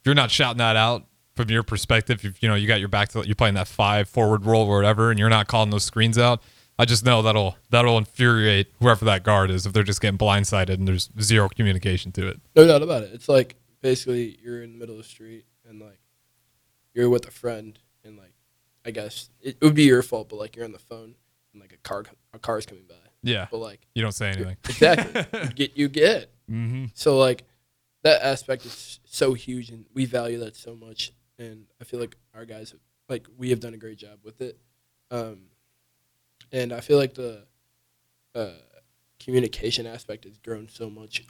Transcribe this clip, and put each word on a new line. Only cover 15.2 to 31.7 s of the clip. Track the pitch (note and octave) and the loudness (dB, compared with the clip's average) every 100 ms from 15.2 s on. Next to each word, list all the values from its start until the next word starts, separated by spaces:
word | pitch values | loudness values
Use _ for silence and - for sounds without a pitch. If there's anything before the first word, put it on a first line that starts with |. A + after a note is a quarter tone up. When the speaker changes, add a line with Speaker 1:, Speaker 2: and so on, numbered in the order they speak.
| A2+ A2+ _ _ A#2 | -20 -20 _ _ _
Speaker 2:
and, | G#2+ | -20
like, | G#2+ F#2+ _ _ _ _ _ _ _ _ _ | -20 _ _ _ _ _ _ _ _ _ _
you're | A#2+ A#2+ | 0 2
with | A#2+ - | 2 -2
a | |
friend | - A#2+ A2 A2 G#2+ _ _ | -10 -10 -10 -14 -20 _ _
and, | G#2+ G#2 | -20 -20
like, | F#2 _ _ _ _ _ | _ _ _ _ _ _
I | A#2+ | -14
guess | A2 G#2 - - _ | -12 -12 -14 -20 _
it, | C3 B2+ | -14 2
it | |
would | D#3 D3+ | 4 6
be | |
your | C#3+ B2 | 6 6
fault, | - A2+ G#2 | 2 -6 -8
but, | G#2+ | -14
like, | A2 A#2 | -14 -12
you're | |
on | A#2 | -16
the | G2+ | -16
phone | - A2+ A2 A#2+ _ _ _ | -20 -20 -20 _ _ _ _
and, | G#2 | -20
like, | G2 | _
a | _ | _
car | - G2+ | -12 -12
co-, | A2 _ _ | -12 _ _
a | A2+ | -12
car's | - A2 - | -8 -6 -8
coming | F#2+ F#2 | -18 _
by. | F2 _ _ | -20 _ _
Speaker 1:
Yeah. | B2 G#2+ - | -4 -4 -6
Speaker 2:
But, | A2+ | -12
like, | A2 G2+ _ | -12 -18 _
Speaker 1:
You | A2+ | -6
don't | A2 | -6
say | - G#2 F#2+ | -6 -6 -6
Speaker 2:
you're | F#2 | -8
Speaker 1:
anything. | F#2 - | -12 -8
Speaker 2:
Exactly. | - D#3+ D#3+ E3+ A#3 - A3+ | 2 4 4 -2 -6 -8 -8
Speaker 1:
<laughs> | |
Speaker 2:
You | C#3+ | -8
get, | A#2+ C#3 C#3+ | -6 -6 -4
you | C#3+ | -4
get. | D3 E3+ F#3+ - _ - | 2 2 2 -6 _ -12
Speaker 1:
Mm-hmm. | A2+ A2+ B2+ B2 | -8 -8 -8 -10
Speaker 2:
So, | - D3+ C3+ | -4 0 2
like, | C3 B2+ - _ _ _ _ _ | 2 0 -10 _ _ _ _ _
that | D#3+ D3+ | 2 2
aspect | C3+ C3+ - B2+ A#2+ | 0 -4 -6 -10 -10
is | - - - | -20 -20 -20
so | _ - C3+ | _ -2 -2
huge, | B2 - B2+ A2+ | -2 -6 -12 -12
and | A2+ - | -18 -12
we | C3+ | -6
value | B2+ A#2+ A#2+ A#2+ | -4 -4 -6 -8
that | A2 - | -12 -16
so | A#2+ | -20
much. | A2+ A2+ A2 - _ _ - | -20 -18 -14 -14 _ _ -20
And | A#2 A2 G#2 | -20 -20 _